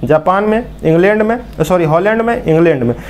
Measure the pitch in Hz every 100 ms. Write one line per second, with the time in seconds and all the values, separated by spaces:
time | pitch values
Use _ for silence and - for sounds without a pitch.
0 | 123 151 170 190 214 220 247 - 160 160
1 | 190 214 214 240 - - - 180 156 165
2 | 202 226 226 240 165 160 170 143 120 117